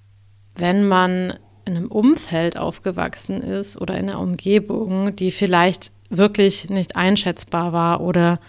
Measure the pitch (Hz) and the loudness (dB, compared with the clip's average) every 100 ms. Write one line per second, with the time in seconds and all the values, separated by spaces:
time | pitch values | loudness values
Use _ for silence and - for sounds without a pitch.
0 | _ _ _ _ _ - 175 196 202 185 | _ _ _ _ _ -4 0 2 4 4
1 | 185 185 185 - - _ - 170 180 214 | 2 0 -4 -8 -16 _ -6 -4 -2 2
2 | 240 320 - 165 170 - 160 - 190 180 | 4 4 0 -2 -2 -2 -6 -6 -6 -4
3 | - - - 190 - 196 202 - 180 185 | -6 -6 -8 -8 -6 -6 -8 -8 -6 -4
4 | 190 196 185 180 190 208 208 233 214 190 | -4 -4 -4 -4 2 2 2 -4 -2 -2
5 | 202 202 185 - 202 175 180 175 - - | -2 -2 -4 -2 2 4 4 2 -8 -20
6 | - 170 208 208 196 196 165 196 175 - | -6 2 2 4 2 2 -4 -4 -2 0
7 | 185 208 185 165 - 170 170 170 170 170 | 2 2 0 -6 -4 -4 -2 0 0 0
8 | 170 175 170 175 | 0 2 2 2